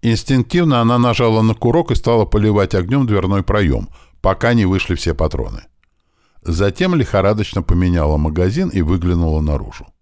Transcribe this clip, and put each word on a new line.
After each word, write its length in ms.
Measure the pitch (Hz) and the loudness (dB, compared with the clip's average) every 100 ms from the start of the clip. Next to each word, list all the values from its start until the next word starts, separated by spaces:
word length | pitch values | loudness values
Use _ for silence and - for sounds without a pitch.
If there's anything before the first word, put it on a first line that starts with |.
Инстинктивно 800 | 117 113 - 131 113 180 165 127 | 0 -2 0 0 2 0 2 2
она 180 | 117 120 | 2 2
нажала 420 | 123 113 117 110 | 2 2 2 2
на 120 | 110 110 | 2 0
курок 360 | 120 120 165 | 0 0 0
и 40 | 113 | -2
стала 300 | - 117 104 | 2 0 2
поливать 500 | 107 107 104 95 98 | 2 2 2 0 -2
огнем 320 | 90 135 127 | 0 -2 0
дверной 360 | 101 92 98 | 0 0 -2
проем, 460 | 95 110 92 62 50 - - - | 0 0 0 0 -6 -16 -20 -4
пока 320 | - 95 120 | -2 0 0
не 120 | 120 95 | 2 2
вышли 300 | 95 - 87 | 0 -2 -4
все 180 | - | -4
патроны. 500 | 76 78 71 60 50 - _ _ _ _ _ _ - | -2 -2 -4 -8 -10 -16 _ _ _ _ _ _ -16
Затем 520 | - 82 101 - 185 170 | -6 0 0 0 -2 0
лихорадочно 680 | 117 101 95 107 104 - | 0 2 2 0 -2 -4
поменяла 540 | - 87 90 87 76 76 | 0 0 2 2 0 0
магазин 520 | 78 76 90 131 185 | -2 0 0 0 -2
и 120 | 98 | -2
выглянула 600 | 78 90 87 87 82 78 | 0 0 0 0 0 0
наружу. 460 | 76 76 - - - _ | -2 -4 -6 -14 -20 _